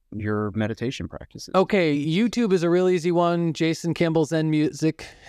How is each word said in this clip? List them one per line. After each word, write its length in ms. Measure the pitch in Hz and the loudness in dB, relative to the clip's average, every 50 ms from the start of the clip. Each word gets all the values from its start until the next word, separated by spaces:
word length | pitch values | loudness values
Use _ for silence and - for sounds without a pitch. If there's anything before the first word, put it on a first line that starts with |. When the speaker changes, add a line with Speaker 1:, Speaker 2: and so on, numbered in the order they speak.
| _ - - | _ -14 -10
Speaker 1:
your 340 | 107 104 107 107 104 107 104 98 | -8 -4 -2 -2 -2 -2 -2 -2
meditation 520 | 110 107 107 113 - 117 127 135 - 85 78 | -2 -2 -2 -4 -4 -6 -6 -6 -6 -10 -10
practices? 460 | - - - - - - - - - | -10 -14 -18 -16 -18 -18 -14 -2 0
Speaker 2:
Okay, 420 | 185 190 - 220 196 170 156 143 | 0 2 2 2 2 2 2 0
YouTube 560 | 147 143 160 156 190 233 240 - 240 240 202 | 0 0 0 0 2 0 0 0 0 0 2
is 120 | 190 175 165 | 2 2 2
a 60 | 170 | 4
real 200 | 170 180 185 185 | 2 4 4 4
easy 220 | 185 175 151 180 | 2 2 0 0
one. 420 | 170 175 175 170 170 170 170 165 139 | 2 2 2 2 2 0 0 -2 0
Jason 400 | - 165 160 160 - - 170 151 | 0 0 0 0 -2 -2 -4 0
Campbell 320 | - 175 165 160 165 156 | 0 0 2 2 2 0
Zen 240 | - 165 160 160 156 | 2 0 0 0 2
Music 560 | 156 151 151 156 - 143 156 160 156 - - - - - - | 2 2 0 0 -2 0 -2 -2 -2 -2 -10 -18 -18 -20 -20